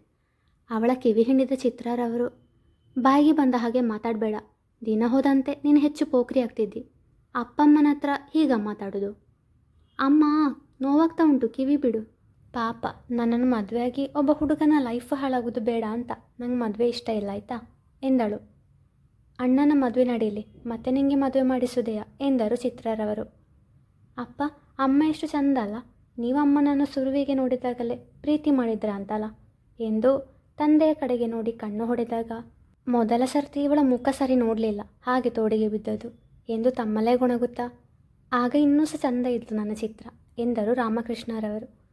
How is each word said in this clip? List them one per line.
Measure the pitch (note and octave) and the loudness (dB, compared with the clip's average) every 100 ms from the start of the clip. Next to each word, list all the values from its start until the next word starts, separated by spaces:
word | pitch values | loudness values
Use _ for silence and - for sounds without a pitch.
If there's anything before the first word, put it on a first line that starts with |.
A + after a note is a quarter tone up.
| _ _ _ _ _ _ - | _ _ _ _ _ _ -8
ಅವಳ | A3+ A#3 | -2 0
ಕಿವಿ | B3+ B3 G#3+ | 2 2 2
ಹಿಂಡಿದ | A3+ C4 C4 C4 | 4 2 2 0
ಚಿತ್ರರವರು, | B3 A#3 A#3 A#3+ A#3+ A#3 A#3+ - _ _ _ _ _ - | -2 -4 -6 -4 -4 -4 -6 -8 _ _ _ _ _ 0
"ಬಾಯಿಗೆ | B3 C#4+ D4 | 4 6 6
ಬಂದ | D4+ C4 B3 | 4 4 2
ಹಾಗೆ | A#3 A#3+ | 0 0
ಮಾತಾಡ್ಬೇಡ. | A#3+ G#3+ A#3 A3+ A3 G#3+ - _ _ _ A3+ | -2 -2 -4 -4 -4 -4 -10 _ _ _ -4
ದಿನ | G#3+ A#3 | 0 2
ಹೋದಂತೆ | C4+ C#4 C4+ C4 C#4+ | 2 2 2 0 -4
ನೀನು | D4 D4 | 2 4
ಹೆಚ್ಚು | C#4+ D4 D4+ | 4 0 0
ಪೋಖ್ರಿ | B3+ B3 C4 | 0 2 0
ಆಗ್ತಿದ್ದಿ. | A3+ - G#3 A3+ - _ _ _ _ B3+ | -2 -2 -6 -6 -16 _ _ _ _ -10
ಅಪ್ಪಮ್ಮನ | A#3+ - D4 D4+ D4 | -6 4 6 8 6
ಹತ್ರ | C#4+ C#4+ C#4 - | 2 -2 -4 -2
ಹೀಗ | D#4 D4 A#3 | 0 2 2
ಮಾತಾಡೋದು?" | G#3 G#3 G3 G3 G3+ G#3+ _ _ _ _ _ _ _ - | -2 -8 -8 -6 -6 -8 _ _ _ _ _ _ _ -4
"ಅಮ್ಮ, | C4+ D4 D4+ D4+ D4 - - _ | 4 6 6 4 0 -2 -12 _
ನೋವಾಗ್ತಾ | C4 D4 E4 D#4+ | 0 4 2 4
ಉಂಟು, | D#4+ C4 A#3 | 4 4 0
ಕಿವಿ | B3 C4 D4 | -2 0 2
ಬಿಡು." | B3+ A3 A3 _ _ _ _ | 0 -2 -6 _ _ _ _
"ಪಾಪ, | B3 A3+ A#3 - - - | -8 -6 -6 -8 -10 -6
ನನ್ನನ್ನು | A#3+ A#3 A#3 B3+ | -2 0 2 2
ಮದುವೆಯಾಗಿ | A#3 G3 A3+ B3 B3+ C#4 D4 | 0 -2 -4 -4 -4 -4 0
ಒಬ್ಬ | C#4 | 2
ಹುಡುಗನ | D4 D4+ D4+ D4+ D4+ | 2 0 2 4 4
ಲೈಫ್ | B3 A#3+ B3 | 2 -4 -4
ಹಾಳಾಗೋದು | C#4 C4+ B3+ A#3 A#3+ | -4 -2 -2 -2 -4
ಬೇಡ | A3+ A#3 A3 | -2 -2 -2
ಅಂತ | A3+ A#3 - _ - | -6 -8 -10 _ -10
ನಂಗೆ | A#3+ B3 | -4 -2
ಮದುವೆ | A3+ G#3 A#3+ | -2 -2 -2
ಇಷ್ಟ | A#3 - | -2 -4
ಇಲ್ಲ | A3 G3+ | -4 -6
ಆಯ್ತಾ?" | G3+ G#3 A#3+ - _ _ _ | -8 -10 -12 -12 _ _ _
ಎಂದಳು. | C4+ C4 G#3+ G#3 - _ _ _ _ _ _ _ _ - | 0 0 0 -4 -12 _ _ _ _ _ _ _ _ -4
"ಅಣ್ಣನ | B3+ C4 D4 D4 | 2 4 4 4
ಮದುವೆ | B3+ B3 B3 | 2 2 0
ನಡೀಲಿ, | A#3 A3 G#3 G#3+ - A#3+ | 0 -2 -4 -10 -14 -10
ಮತ್ತೆ | A3+ C4 | -8 -2
ನಿಂಗೆ | C4 C#4 C#4 | 0 2 2
ಮದುವೆ | C4+ C4 | 0 0
ಮಾಡಿಸುವುದೆಯಾ?" | C4 B3+ B3 B3 A3+ G#3+ - - | 0 0 0 -2 -4 -6 -10 -4
ಎಂದರು | C#4 B3+ G#3+ A#3+ | -2 0 0 -2
ಚಿತ್ರರವರು. | B3 A#3+ A3+ A3 G#3+ G#3+ - _ _ _ _ _ _ _ _ - | -4 -6 -6 -4 -4 -6 -8 _ _ _ _ _ _ _ _ -12
"ಅಪ್ಪ, | A#3+ - D4 - _ - | -12 -6 -6 -6 _ -2
ಅಮ್ಮ | C4+ C#4 D#4 | 2 2 2
ಎಷ್ಟು | D4+ D#4 | 0 -4
ಚಂದ | D4 C#4 C4 | -2 0 0
ಅಲ್ಲ? | G#3 G#3+ - _ _ - | -2 -8 -14 _ _ -8
ನೀವು | A#3+ C#4 | -2 0
ಅಮ್ಮನನ್ನು | D4 C#4+ C#4+ C#4 C#4 | 2 4 2 2 0
ಸುರುವಿಗೆ | C#4 C4 C#4 C#4 | -2 -2 0 0
ನೋಡಿದಾಗಲೇ | C4+ B3+ B3 B3 B3 A#3 B3 | 0 0 -2 -4 -4 -6 -8
ಪ್ರೀತಿ | - - - D4+ D4+ | -12 -8 -2 0 2
ಮಾಡಿದ್ರ | C#4 A#3 A3 G#3+ | 2 2 -2 -4
ಅಂತಲ್ಲ?" | G3+ G3+ G#3+ G#3+ - _ _ _ - | -6 -6 -6 -6 -10 _ _ _ -8
ಎಂದು | A3+ A3 A#3+ C4+ C4+ _ _ - | -4 0 2 0 -4 _ _ -2
ತಂದೆಯ | D4+ D4+ D#4 | 2 4 4
ಕಡೆಗೆ | D4+ C4 B3 A#3 | 2 -2 -2 -2
ನೋಡಿ | A3+ A3 | -4 -6
ಕಣ್ಣು | A3+ G#3+ G#3 A3+ | -6 -8 -6 -2
ಹೊಡೆದಾಗ, | A#3+ A#3 A#3 A3+ A3+ - _ _ _ - | -2 -2 -4 -6 -10 -14 _ _ _ -2
ಮೊದಲ | A#3+ A3 A#3+ B3+ | 0 2 0 0
ಸರ್ತಿ | D4 C#4+ C#4+ | 0 -2 -2
ಇವಳ | C#4+ D4 | 0 2
ಮುಖ | C4+ B3 B3 | 4 2 0
ಸರಿ | C4 C4+ B3+ | -2 0 2
ನೋಡ್ಲಿಲ್ಲ, | A3+ A3 A3 G3+ - _ | 2 0 -2 -4 -10 _
ಹಾಗೆ | - B3+ A#3+ | -2 -2 0
ತೋಡಿಗೆ | A#3 A3 A3 G#3+ | 0 0 0 0
ಬಿದ್ದದು | G#3 G#3+ G#3+ A#3 - _ _ - | -2 -6 -8 -10 -18 _ _ -8
ಎಂದು | A3+ A#3+ | -2 0
ತಮ್ಮಲ್ಲೇ | B3 A3 G#3+ A3 B3 | 0 -2 0 2 2
ಗುಣಗುತ್ತಾ, | B3+ A#3+ A#3+ - A#3+ - _ _ _ _ _ | 2 0 -2 -4 -10 -12 _ _ _ _ _
"ಆಗ | B3 B3 C#4 | -2 0 2
ಇನ್ನೂ | D4 C#4+ D4+ | 4 4 2
ಸಹ | D#4 | -2
ಚಂದ | C#4 B3 B3 | -2 -2 -2
ಇತ್ತು | A#3+ A#3 G#3+ | -4 -4 -6
ನನ್ನ | G#3 | -6
ಚಿತ್ರ" | G#3+ A3 A3 A#3 - _ - | -6 -8 -10 -20 -20 _ -6
ಎಂದರು | A#3+ A#3 G#3 | -4 -2 0
ರಾಮಕೃಷ್ಣರವರು. | B3 A3+ A3+ A#3 A3+ - A3+ G#3+ G#3+ A#3 _ _ | 0 0 -4 -4 -8 -8 -8 -6 -8 -10 _ _